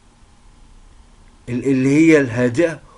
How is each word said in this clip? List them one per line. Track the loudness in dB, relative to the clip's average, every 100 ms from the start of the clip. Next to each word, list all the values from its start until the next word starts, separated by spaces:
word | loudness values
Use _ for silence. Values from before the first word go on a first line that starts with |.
| _ _ _ _ _ -20 -20 -20 -20 -20 -20 -20 -20 -20 -12
ال-، | -8 -2
اللي | -2 0
هي | 2 4 4
الهادئة، | 2 -2 -2 0 -2 -4 -18